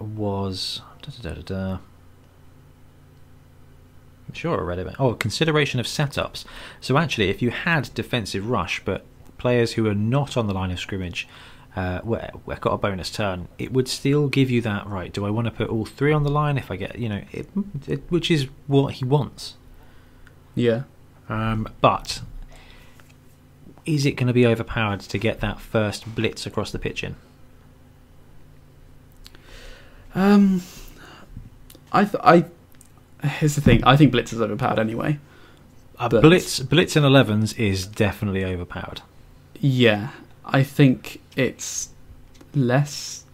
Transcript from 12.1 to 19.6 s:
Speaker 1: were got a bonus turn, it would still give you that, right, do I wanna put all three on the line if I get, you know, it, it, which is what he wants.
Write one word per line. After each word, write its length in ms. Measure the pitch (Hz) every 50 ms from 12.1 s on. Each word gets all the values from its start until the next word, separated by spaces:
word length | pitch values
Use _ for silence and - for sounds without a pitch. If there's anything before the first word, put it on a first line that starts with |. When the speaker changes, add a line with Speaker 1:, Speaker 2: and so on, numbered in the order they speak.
| 113 78 - - - - -
Speaker 1:
were 120 | - 71
got 160 | - - 113
a 60 | 107 98
bonus 320 | - 104 98 90 78 -
turn, 380 | - - 107 98 90 87 85 - - -
it 140 | 123 -
would 140 | 113 131 123 -
still 400 | - - - 143 143 147 147 135
give 220 | 131 139 135 120
you 100 | 123 117
that, 240 | 110 110 101 101 -
right, 260 | - 196 185 85 -
do 120 | - 101 101
I 40 | 101
wanna 200 | 104 113 117 110
put 180 | - - 107 -
all 160 | 110 110 104
three 280 | - - - 139 147
on 100 | 151 151 143
the 60 | 143
line 280 | 143 147 151 147 139 135
if 120 | - -
I 60 | 101
get, 220 | 95 98 - - -
you 100 | 120 110
know, 140 | 104 98 - -
it, 160 | - - - - - 196 196 - - 139 -
it, 160 | - 147 139 - -
which 220 | 175 165 165 -
is 180 | 175 147 131 - - - -
what 280 | 143 139 139 139 135 -
he 100 | - 131
wants. 500 | 123 139 131 113 95 - - - - - -